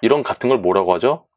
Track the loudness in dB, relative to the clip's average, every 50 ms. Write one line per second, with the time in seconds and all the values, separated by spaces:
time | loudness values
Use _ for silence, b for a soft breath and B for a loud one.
0 | 0 0 0 0 0 -4 -6 -4 -2 0 0 0 0 0 0 0 0 0 0 0
1 | 0 0 -2 -2 -6 _ _